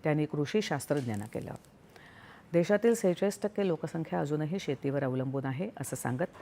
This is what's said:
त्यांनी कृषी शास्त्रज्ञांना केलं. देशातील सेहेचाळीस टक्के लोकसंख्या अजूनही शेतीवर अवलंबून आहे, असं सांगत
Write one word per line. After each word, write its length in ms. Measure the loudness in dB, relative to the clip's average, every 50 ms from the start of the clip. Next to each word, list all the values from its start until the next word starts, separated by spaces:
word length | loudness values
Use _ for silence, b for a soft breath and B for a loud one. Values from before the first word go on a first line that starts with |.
| 0
त्यांनी 220 | 2 4 4 2
कृषी 360 | 0 0 -2 -2 2 0 0
शास्त्रज्ञांना 640 | 0 2 -2 -2 0 0 0 0 0 -2 -2 -4 -4
केलं. 280 | -6 -6 -8 -8 -6 -10 -12 -14 -20 -20 -20 -20 B B B B B B B B B B B B B 2
देशातील 400 | 2 4 4 4 4 6 4 4
सेहेचाळीस 460 | 4 4 2 2 4 0 0 0 -2 -4
टक्के 240 | -4 -2 0 0 2
लोकसंख्या 520 | 0 0 -2 -4 -4 -4 -4 -2 0 0
अजूनही 400 | 0 0 0 0 0 -2 -2 -4
शेतीवर 440 | -2 -2 -4 -2 -2 -2 0 0 0
अवलंबून 420 | 0 0 0 -2 -2 -2 -2 -2
आहे, 240 | -2 -2 -2 -4 -6 -6 -8
असं 180 | -8 -6 -6
सांगत 280 | -4 -2 -2 -2 0 -2 -4 B B